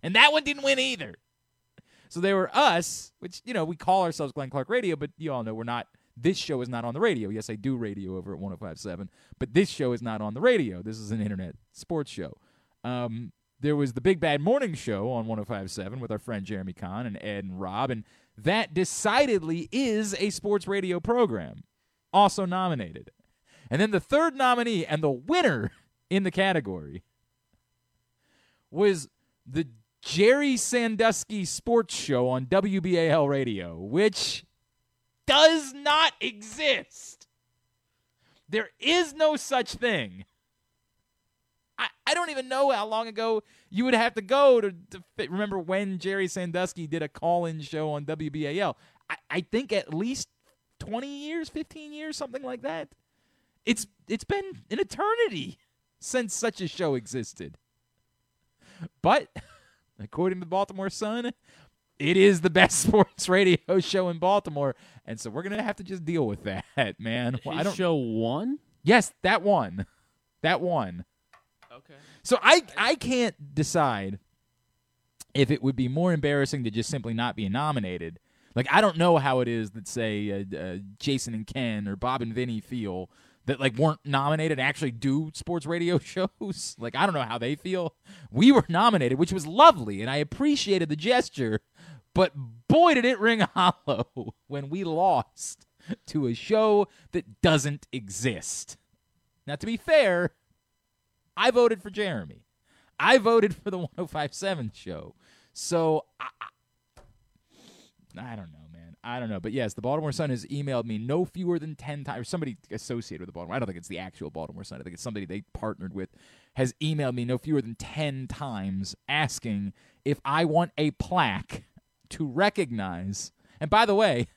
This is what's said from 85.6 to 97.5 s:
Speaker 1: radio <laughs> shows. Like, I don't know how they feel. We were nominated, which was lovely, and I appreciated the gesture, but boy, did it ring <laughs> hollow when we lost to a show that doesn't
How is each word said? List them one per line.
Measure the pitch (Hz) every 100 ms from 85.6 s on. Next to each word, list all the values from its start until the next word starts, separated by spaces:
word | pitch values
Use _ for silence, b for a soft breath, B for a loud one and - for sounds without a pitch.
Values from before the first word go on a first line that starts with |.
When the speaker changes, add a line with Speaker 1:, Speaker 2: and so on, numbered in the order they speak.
Speaker 1:
radio | 143 170 170 175
<laughs> |
shows. | - - 190 _ 208 - - -
Like, | 117 127
I | 196
don't |
know | 156
how | 120 117
they | 117
feel. | 147 - 185 165 _ B B 139
We | 113 226
were | 269 -
nominated, | 170 226 202 123 131
which | 170
was | 190 151
lovely, | 190 320 208 110 98
and | 113
I | 143
appreciated | 147 - 285 285 - 190 165
the | 151
gesture, | 175 247 - - 120 107 _ _ B 147 _
but | - 185 147 123 113 _
boy, | 294 349
did | 277
it | 240 240
ring | 214 226
<laughs> | 196
hollow | - 180 - - 127 - - 107 - _
when | 143 139
we | 170
lost | 185 160 190 147 - - - - _ _ B 202 -
to | 156 131
a |
show | 117 - 214 220 208 202 b b
that | 180 - -
doesn't | 180